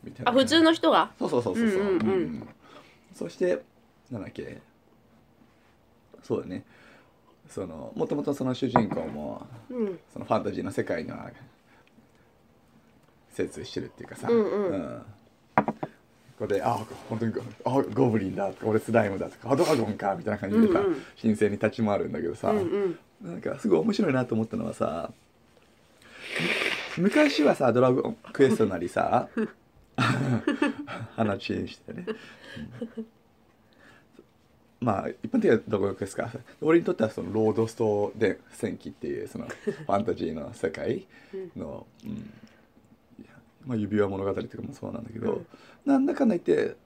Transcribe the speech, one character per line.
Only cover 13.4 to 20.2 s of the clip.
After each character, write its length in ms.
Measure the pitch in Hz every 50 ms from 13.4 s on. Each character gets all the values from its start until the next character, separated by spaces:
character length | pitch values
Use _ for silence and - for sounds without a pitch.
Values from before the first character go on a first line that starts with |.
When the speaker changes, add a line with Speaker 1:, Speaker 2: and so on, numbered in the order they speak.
| 92 -
Speaker 1:
通 160 | - - 139
し 80 | -
て 80 | - -
る 60 | -
っ 20 | -
て 140 | - - -
い 20 |
う 20 | -
か 80 | -
さ。 120 | - - -
Speaker 2:
う 40 | 233
ん 100 | 233 208
う 120 | 185 -
ん。 120 | 208 202 180
Speaker 1:
う 60 | -
ん。 260 | 95 - 65 60 - - - - _ _ _ _ _ _ _ _
こ 80 | - - - - - - - - _ _ _ _ _ _ - - -
こ 80 | 107
で、 160 | 95 101 90
あ、 160 | 78 117 117 - 110 - - - - -
本 100 | 120 110
当 80 | 113
に、 80 | 113 107 - 113 - - - -
あ、 180 | 123 127 139 - -
ゴ 160 | 107 123 135 123
ブ 100 | 107 110
リ 100 | 95 92
ン 60 | 95
だ 160 | 90 98 95
と 100 | 92 -
か、 40 | - 110
俺 100 | 107 110
ス 120 | - -
ラ 140 | 110 113 107
イ 60 | 101
ム 80 | 98 90
だ 100 | 85 87
と 80 | - -
か、 140 | - 113
あ、 40 | 131
ド 80 | 131 175
ラ 100 | - 156
ゴ 100 | 127 110
ン 80 | 104 101
か 200 | 104 - 98 -
み 100 | -